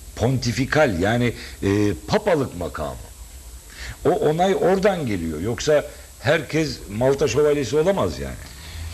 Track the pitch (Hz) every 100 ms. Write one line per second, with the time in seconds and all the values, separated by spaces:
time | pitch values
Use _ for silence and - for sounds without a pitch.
0 | - - 113 127 120 113 139 151 147 85
1 | 98 120 120 - - - 98 101 104 92
2 | - 208 214 160 117 87 80 76 73 62
3 | - - - - - - - - - -
4 | 131 - 147 156 190 175 170 190 202 180
5 | 131 98 82 78 101 113 147 147 - -
6 | - - 131 160 - 151 151 - - 101
7 | 131 139 147 123 151 147 123 147 170 190
8 | 98 73 67 64 - - - - -